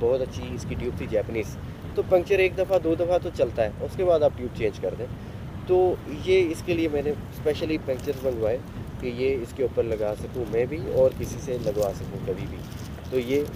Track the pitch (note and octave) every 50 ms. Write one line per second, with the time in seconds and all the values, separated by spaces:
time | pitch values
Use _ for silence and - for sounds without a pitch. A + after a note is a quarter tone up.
0 | A#2 A#2 B2+ C3 C3 B2+ - - B2+ B2 B2 A#2 - - B2 A2+ A#2 A#2+ - -
1 | C3+ A#2+ A2 G#2 G2+ - A2+ A2+ G#2 - - - - - - - - - - -
2 | F#3 - F#3+ F3+ F3 - G3+ F#3+ F#3+ F#3 E3+ F3+ F#3 F#3 F#3+ F3+ D#3+ D#3+ E3 E3
3 | F3 E3+ F3+ F3 - F3+ D#3+ - C#3 A#2+ A2 A#2+ A2+ G#2+ G2+ - - D3 - E3+
4 | F#3+ F3+ E3+ D#3 D3 C#3 - - - A#2+ - - A2 G#2 G2 - - F#2 F2+ F#2
5 | A#2 - - - - - - - - - - - - - F3+ F3+ F#3 F3+ E3 -
6 | - - C#3 D3+ F3+ F3+ F#3 F#3+ F#3 D#3+ D#3+ - - F3 F3 E3 E3 D#3+ D3 D3
7 | C#3 D3 D3 - - - - - - D#3 D3 - E3+ D#3 D#3 D3+ - - C3 B2
8 | - C#3+ C#3 C3 B2+ C3+ B2 A2+ A2 G#2+ A#2 C3 - - - - - - - -
9 | - B2+ A#2+ A#2+ C3 C3+ C#3 B2+ A#2+ A#2 - - C3 A#2 - B2 A#2+ A#2 A2+ G#2+
10 | G#2+ G#2 G#2+ G2+ - A2 - B2+ B2 G#2+ A2 A2+ B2 B2+ D3+ E3 - - - C3
11 | C3 C3 - - A#2+ - - - - C3+ B2 A#2+ A#2 A2 G2+ G#2 G#2 G2 F#2 -
12 | - - - F#2+ - G2+ F#2 F#2 - - - - - - - - - - - -
13 | - - B2+ C3 A#2+ A#2+ C3+ C#3+ D3 - -